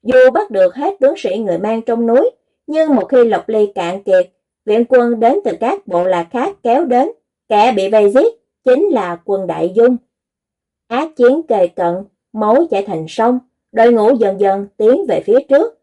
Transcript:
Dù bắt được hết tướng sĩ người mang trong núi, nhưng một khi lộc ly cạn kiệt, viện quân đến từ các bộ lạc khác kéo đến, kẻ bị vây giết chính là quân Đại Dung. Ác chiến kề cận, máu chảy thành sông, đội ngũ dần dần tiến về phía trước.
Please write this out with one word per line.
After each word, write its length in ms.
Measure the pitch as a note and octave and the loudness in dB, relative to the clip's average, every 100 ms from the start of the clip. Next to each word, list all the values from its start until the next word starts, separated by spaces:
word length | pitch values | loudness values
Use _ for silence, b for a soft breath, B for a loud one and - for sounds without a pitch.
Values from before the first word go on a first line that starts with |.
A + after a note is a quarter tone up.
Dù 260 | G#3 B3+ B3+ | 2 4 4
bắt 180 | C4 G4+ | 2 -4
được 240 | G3 F#3 A#3+ | 0 0 0
hết 200 | D#4+ G4+ | -6 0
tướng 180 | C4+ E4 | 0 0
sĩ 200 | G3 G3+ | -6 -6
người 200 | G#3 E3+ | -4 -4
mang 240 | G#3 A3+ | -4 -4
trong 260 | A3+ A3+ A#3 | -4 -2 2
núi, 220 | A#3+ A#4+ _ _ _ - | 2 0 _ _ _ -6
nhưng 280 | D#4 D#4 B3+ | -2 0 0
một 100 | F#3 | 0
khi 140 | B3+ | 2
lộc 260 | A#3 A3 - | 2 0 -4
ly 220 | A3 G#3 G3+ | -2 -2 -2
cạn 280 | E3+ F#3+ | -6 -6
kiệt, 280 | G3+ F#3 F3+ _ _ _ - | 0 0 0 _ _ _ -2
viện 200 | G#3+ A#3+ | -2 2
quân 300 | B3+ A#3+ A#3 | 2 2 0
đến 200 | A#3 G4 | 0 0
từ 80 | B3+ E3+ | -4 -4
các 280 | A3+ G4+ - | -4 -6 -4
bộ 160 | F3 | -4
lạc 240 | F3+ F3+ E3+ | 0 -2 -4
khác 240 | B3 D4 G4 | -6 -6 -6
kéo 220 | A#3+ B3+ E4+ | -2 0 0
đến, 260 | B3 E4 - _ _ _ | 0 -2 -6 _ _ _
kẻ 240 | G#3+ A#3 G#3 | 2 2 0
bị 140 | G3 | 0
vây 220 | A3 G3+ | 2 4
giết 220 | A#3+ A4+ - _ _ | 2 0 -2 _ _
chính 260 | B3+ B3+ G4+ | 0 0 2
là 280 | C4 F3+ E3+ - | -2 -4 -10 -6
quân 220 | G3 F#3 | -6 -4
Đại 240 | D#3 E3+ F#3 | -6 -2 2
Dung. 220 | A#3 A#3+ _ _ _ _ _ _ _ _ _ | 2 0 _ _ _ _ _ _ _ _ _
Ác 220 | A#3+ D#4+ - | -6 -6 2
chiến 260 | B3 D4 D#4+ | 2 2 -2
kề 200 | G#3+ F3+ | -4 -4
cận, 260 | - G#3+ F3+ G#3 _ _ | -6 -4 -4 -10 _ _
máu 320 | G#3+ G#3+ B3 E4+ | -6 0 2 0
chảy 140 | G3 G3 | -4 -6
thành 200 | E3 D#3+ | -10 -8
sông, 300 | - A3+ B3 _ _ _ | -4 -2 -2 _ _ _
đội 220 | A3+ A#3 | 0 2
ngũ 220 | A#3 G#3+ C4 | 4 2 2
dần 240 | G3+ F#3+ | 0 0
dần 280 | G3 G3 G3+ - | -2 -2 -6 -2
tiến 280 | G#3+ C#4 F#4+ | 2 2 0
về 140 | F3+ F#3+ | -4 0
phía 140 | A#3+ C#4 | 0 2
trước. 240 | C#4 A4+ _ | 0 0 _